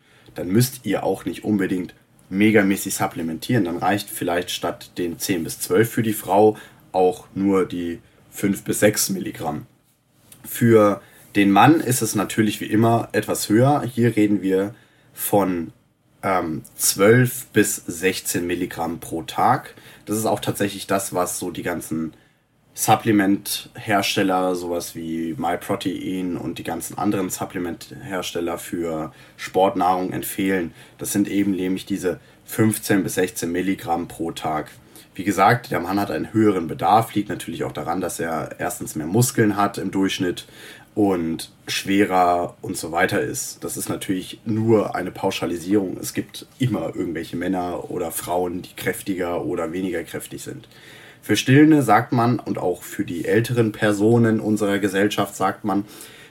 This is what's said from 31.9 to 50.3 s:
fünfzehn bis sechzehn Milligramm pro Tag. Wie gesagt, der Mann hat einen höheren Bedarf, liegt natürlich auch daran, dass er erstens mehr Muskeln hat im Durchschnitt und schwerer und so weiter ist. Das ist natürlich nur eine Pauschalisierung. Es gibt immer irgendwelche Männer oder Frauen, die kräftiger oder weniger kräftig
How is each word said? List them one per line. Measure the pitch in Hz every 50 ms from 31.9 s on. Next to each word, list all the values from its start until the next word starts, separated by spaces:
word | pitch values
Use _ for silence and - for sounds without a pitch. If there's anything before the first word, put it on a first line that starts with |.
| 98 87 87 90 80 - - - - _ _
fünfzehn | - - - 113 110 107 - - - 107 98 90
bis | - -
sechzehn | 95 92 92 - - - 85
Milligramm | 85 90 92 95 95 - - 85 87 87 85
pro | 80 - - 80 82
Tag. | 80 - - 80 78 76 73 - - - - - - - - _ -
Wie | - 92
gesagt, | 101 95 95 95 107 123 123 - -
der | - 87
Mann | 87 92 98 101
hat | 101 -
einen | - 78 82 -
höheren | - 107 110 104 95 90 82
Bedarf, | 78 76 67 85 87 104 113 113 - -
liegt | 104 98
natürlich | - 82 78 - - 85 71 67
auch | - -
daran, | 78 73 78 90 95
dass | 92 85 - -
er | 82 82 80 76 71 - -
erstens | - 80 - - - - - -
mehr | 78 76
Muskeln | 80 95 117 123 - - - 110 104 98
hat | 101 101 101 -
im | - 98 98
Durchschnitt | - 98 95 95 - - 92 87 87 - - - - - - - - - - _ -
und | 107 104 98 95 87 82 80 82 80 - - _ _ -
schwerer | - - - - 98 98 98 101 92 92 92 90 87 87 87 85 - - -
und | - - 87
so | - - 80 80
weiter | 85 - - - -
ist. | - - - - - - - - -
Das | - -
ist | - 101 -
natürlich | 101 - - - 95 92 87 - - - -
nur | 113 107 110 110 113 110 104 95 - -
eine | 87 90 92
Pauschalisierung. | - - - 95 - - 92 85 87 85 80 92 101 107 98 90 - -
Es | - - -
gibt | - - - - - - _ _
immer | - 127 127 - - - - -
irgendwelche | - 92 87 80 82 82 - -
Männer | 85 87 90 92 90 87 87 85 - - -
oder | - 90 87 82
Frauen, | - - - 85 87 90 90 90 87 90
die | 85 - -
kräftiger | - - 95 90 - - 101 95 87 90 87 87 82 -
oder | 87 87 87 82 80 82
weniger | 92 95 92 82 82 -
kräftig | - - - - -